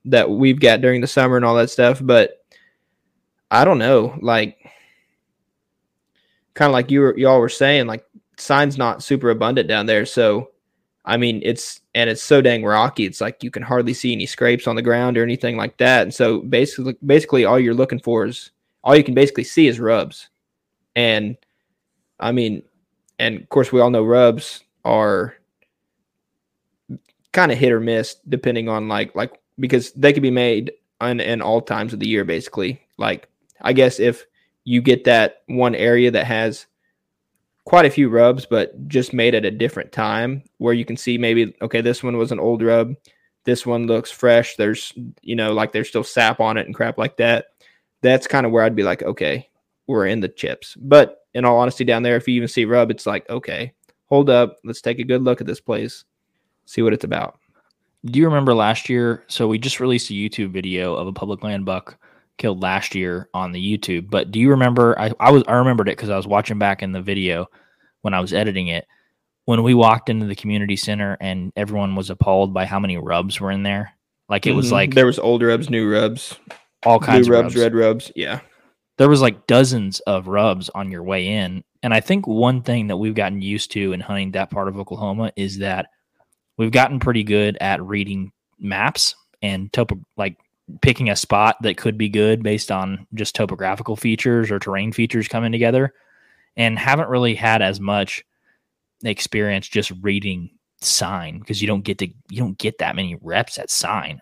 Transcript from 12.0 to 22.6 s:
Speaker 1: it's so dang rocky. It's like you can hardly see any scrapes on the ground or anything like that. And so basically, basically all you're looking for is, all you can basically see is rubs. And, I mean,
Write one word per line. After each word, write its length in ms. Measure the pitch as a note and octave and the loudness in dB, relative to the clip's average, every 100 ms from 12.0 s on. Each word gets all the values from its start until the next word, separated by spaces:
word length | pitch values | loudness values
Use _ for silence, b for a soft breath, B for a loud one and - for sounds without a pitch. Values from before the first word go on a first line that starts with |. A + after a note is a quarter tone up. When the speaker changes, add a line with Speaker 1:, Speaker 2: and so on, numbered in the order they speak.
| A#2 | -2
Speaker 1:
it's 120 | A2 | -2
so 200 | - C#3+ | 4 6
dang 220 | C3 A#2 | 6 2
rocky. 420 | G#2+ G#2+ B2 - G2 | 0 2 2 0 -4
It's 160 | - | -4
like 220 | G#2+ - | -8 -8
you 60 | A#2+ | -12
can 140 | - | -10
hardly 300 | A2 B2 A#2+ | -4 -2 -2
see 180 | A2 B2 | -4 -4
any 140 | A2+ G2+ | -4 -6
scrapes 420 | - A#2+ A#2+ - | -2 0 0 -2
on 80 | A2+ | -4
the 60 | |
ground 360 | A#2+ A#2+ B2 A#2 | -2 0 0 0
or 60 | |
anything 340 | A#2 B2 A#2+ A2+ | -2 -2 -6 -6
like 200 | G#2+ - | -8 0
that. 260 | B2 B2+ | 2 4
And 100 | F#2 | 2
so 280 | - A2+ A2 | 0 0 0
basically, 540 | C3 A#2+ C#3+ - B2+ A#2+ C#3+ | 0 0 0 -2 -8 -6 4
basically 400 | D3+ D3+ C3+ G#2 | 4 4 2 4
all 140 | B2+ | 2
you're 140 | A#2+ | 2
looking 260 | A#2+ C3 C#3+ | 0 -2 -2
for 260 | - A2+ G#2 | -2 -2 -2
is, 260 | A#2+ - _ _ _ | -8 -18 _ _ _
all 120 | B2 D3 | 4 6
you 80 | |
can 100 | C#3+ | 6
basically 300 | B2+ C#3 - | 4 2 2
see 240 | - - D3 | -4 4 4
is 120 | A2 | 4
rubs. 500 | A2 A2 D#2+ - - _ _ _ _ _ _ A#2+ | 0 0 0 -10 -20 _ _ _ _ _ _ 0
And, 420 | A#2 A2 G#2+ A#2+ _ _ _ _ _ _ _ - | 2 2 -2 -10 _ _ _ _ _ _ _ -8
I 120 | A2 | -4
mean, 300 | B2 A2+ G2 | -2 -2 -4